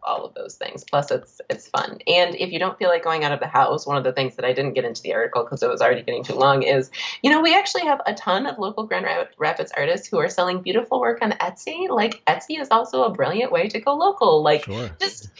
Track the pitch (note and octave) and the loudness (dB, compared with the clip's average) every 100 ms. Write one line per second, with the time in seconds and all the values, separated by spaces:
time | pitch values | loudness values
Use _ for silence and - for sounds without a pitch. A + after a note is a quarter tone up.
0 | - - - - - - - - - C#3+ | -6 -6 -8 -12 -14 -10 -10 -10 -2 0
1 | C#3+ B2+ - - - - - - - - | 0 -4 -4 -16 -8 -8 -4 -4 -4 -6
2 | - F3 F3 - F#3 E3 F3+ - F#3 E3+ | 2 4 2 0 -4 -2 -4 0 2 2
3 | E3 D#3+ D3 C#3 D3+ C3 C#3+ D3+ C#3+ C#3 | 0 0 0 -2 0 2 2 0 -2 0
4 | B2+ C3 B2+ - B2+ B2+ C#3 A#2+ A#2 A2 | 0 0 -4 -2 -2 0 0 -2 -4 -6
5 | - G2 A#2 B2 A#2 - A#2+ - B2 A#2+ | -4 -2 0 -2 -4 -2 -2 2 2 2
6 | - A#2+ - C3 C#3 C3+ - C3+ C3 - | -2 -6 -4 2 4 4 4 2 0 -8
7 | - - C4+ D4+ E4 F#4 G4 F#4+ D#4+ C#4 | -10 0 4 4 6 4 2 -2 0 0
8 | - G#3 G3+ F#3 C#4 A3 G3 G#3+ G#3+ F#3 | 0 -2 0 0 0 -4 -6 -4 -4 -2
9 | F3 E3+ F3 - D3+ - D#3 - D3 F#3+ | -2 -2 -4 -2 -2 -2 -4 -2 0 -2
10 | - F3+ F3 F#3+ F3+ F#3 F3+ G#3+ - C4 | 0 0 0 0 0 -2 0 -2 0 0
11 | A#3 A#3 A3 - F3+ - - E4 F#4 A#3 | 0 0 -2 -2 -6 -10 -10 -6 -2 0
12 | A3 - - - - D#4 C#4 A3+ A#3+ C4 | -2 -2 -2 -2 -4 -6 2 2 2 0
13 | A#3 F#3 C3+ G3+ B3+ E3+ G#3 A3+ C#4 C#4+ | 0 0 -2 0 0 0 0 -2 0 2
14 | F#4+ G4 G#3 D#3 D3+ - - G#2 A#2 E2 | 2 4 4 6 6 2 0 -8 -8 -6
15 | G4 - - | -6 -6 -18